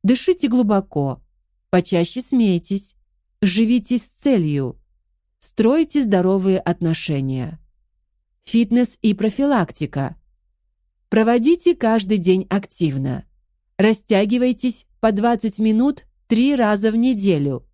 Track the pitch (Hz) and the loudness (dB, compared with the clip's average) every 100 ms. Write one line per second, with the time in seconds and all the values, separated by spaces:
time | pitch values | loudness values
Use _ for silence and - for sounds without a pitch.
0 | 190 254 - 359 269 247 208 202 196 147 | 0 0 0 0 0 0 2 0 -2 -6
1 | 139 - _ _ _ _ _ 180 175 175 | -6 -8 _ _ _ _ _ -2 0 -2
2 | 170 254 - 254 214 170 - 196 - _ | -2 -6 -4 0 2 0 -2 -8 -8 _
3 | _ _ _ _ 196 185 226 247 - 247 | _ _ _ _ -2 0 2 0 0 -6
4 | - - 285 233 156 143 127 - _ _ | -6 -4 0 2 0 -2 -4 -10 _ _
5 | _ _ _ _ - - 226 302 311 294 | _ _ _ _ -14 0 2 2 0 -2
6 | 233 190 185 196 190 185 - 170 170 160 | 0 2 2 0 0 0 -2 -2 -2 -2
7 | - 143 135 131 127 165 _ _ _ _ | -4 -4 -4 -6 -8 -12 _ _ _ _
8 | _ _ _ _ - 233 226 240 247 - | _ _ _ _ -2 0 2 0 0 0
9 | 220 196 220 214 285 254 165 - 147 139 | -2 0 -2 0 0 0 -2 -6 -8 -4
10 | 135 - _ _ _ _ _ _ _ _ | -6 -8 _ _ _ _ _ _ _ _
11 | _ 220 220 240 247 349 349 339 226 220 | _ 2 2 2 2 2 2 0 0 0
12 | 190 214 175 185 190 196 196 - 160 135 | 0 0 2 0 0 -4 -4 -4 -2 -2
13 | 135 131 - _ _ _ _ - 208 220 | -6 -8 -12 _ _ _ _ 0 0 0
14 | - 196 208 240 247 247 254 - _ _ | 0 0 2 0 0 0 -4 -6 _ _
15 | 226 202 233 233 220 - 220 220 269 294 | -2 0 0 0 -4 -2 0 2 0 -2
16 | _ _ _ 226 262 285 214 208 214 226 | _ _ _ 2 2 2 0 2 0 0
17 | 254 220 196 156 143 123 _ | 0 0 0 2 0 -4 _